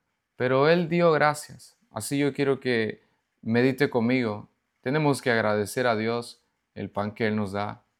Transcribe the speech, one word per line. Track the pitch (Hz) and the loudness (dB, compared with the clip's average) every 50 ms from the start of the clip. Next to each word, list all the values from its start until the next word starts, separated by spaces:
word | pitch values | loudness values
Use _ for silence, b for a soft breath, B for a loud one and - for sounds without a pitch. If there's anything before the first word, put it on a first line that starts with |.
| _ _ _ _ _ _ _ | _ _ _ _ _ _ _
Pero | - 123 127 131 131 139 156 | -4 0 2 2 4 4 4
él | 170 180 175 - | 4 4 2 0
dio | 170 170 170 170 156 | 0 2 4 4 4
gracias. | 147 147 151 147 - - - 127 127 - - _ _ _ _ | 4 2 2 0 -2 -6 -14 -18 -20 -20 -20 _ _ _ _
Así | - 110 107 - 143 | -12 -10 -6 -4 -2
yo | 143 143 143 135 | 0 0 0 0
quiero | - 143 139 135 127 | 0 0 0 0 0
que | - 127 123 117 110 110 - - _ _ _ _ _ _ _ _ - | -2 -2 0 0 0 -2 -4 -8 _ _ _ _ _ _ _ _ -4
medite | 110 113 120 123 135 127 131 143 139 | 0 2 4 4 4 2 2 0 0
conmigo. | - 123 113 117 127 131 123 110 104 104 110 - _ _ _ _ _ _ | 0 0 0 0 0 0 -2 -2 -6 -8 -10 -16 _ _ _ _ _ _
Tenemos | - 131 135 156 151 143 139 127 | -6 -4 -2 0 2 0 0 0
que | - 131 | 0 0
agradecer | 117 113 107 107 104 107 104 95 - 135 123 | 0 2 2 2 0 0 -2 -2 -2 -2 0
a | 123 117 | 0 0
Dios | 107 110 110 117 120 120 - - _ _ _ _ _ _ _ _ | 0 0 -2 -4 -4 -6 -10 -14 _ _ _ _ _ _ _ _
el | 107 104 95 | -12 -12 -8
pan | - 101 101 107 107 | -6 -6 -6 -6 -4
que | - 120 | -2 -2
él | 107 107 | -2 0
nos | 107 107 95 98 | -2 -4 -4 -4
da | 101 101 107 113 - _ _ _ _ | -6 -6 -6 -8 -12 _ _ _ _